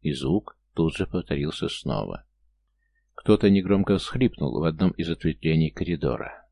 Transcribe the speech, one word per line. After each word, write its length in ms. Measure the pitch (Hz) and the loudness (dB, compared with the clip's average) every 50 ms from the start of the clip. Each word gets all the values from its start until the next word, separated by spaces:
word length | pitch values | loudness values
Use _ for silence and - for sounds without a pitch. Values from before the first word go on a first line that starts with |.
И 100 | _ 80 | _ -4
звук 460 | 71 64 65 67 85 107 - - - _ _ _ _ | -4 -2 0 0 0 0 0 -6 -20 _ _ _ _
тут 200 | - 82 80 - | -2 -2 -2 0
же 120 | - 95 | -2 -6
повторился 640 | - - 92 - - - 71 71 78 - - - 82 | -4 -4 -8 -4 -4 -4 -4 -4 -4 -4 -6 -6 -6
снова. 580 | - - - 65 - - 50 50 50 50 - _ _ _ _ _ _ _ _ _ _ _ _ _ _ _ _ _ _ | -6 -6 -6 -4 -4 -4 -4 -6 -10 -12 -14 _ _ _ _ _ _ _ _ _ _ _ _ _ _ _ _ _ _
Кто-то 340 | - _ - 107 101 - 104 | -8 _ 2 2 4 6 6
негромко 480 | 98 98 92 92 101 98 98 - 101 | 6 6 4 4 2 2 4 2 0
всхлипнул 640 | 92 - - - 117 127 117 - - 80 69 57 - | 0 0 -4 -2 0 0 0 0 0 -4 -2 -2 0
в 40 | 78 | 0
одном 260 | 85 80 80 92 92 | 0 0 2 0 0
из 180 | - - 82 85 | 2 0 -4 -4
ответвлений 640 | 82 - - 82 78 - - 82 80 80 80 76 | -4 -2 -2 -4 -4 -2 -2 0 2 2 2 0
коридора. 760 | - - - 87 87 71 - 67 60 - - - - - _ _ | 0 -4 -4 -4 -4 -2 -2 -2 -2 -4 -6 -12 -14 -18 _ _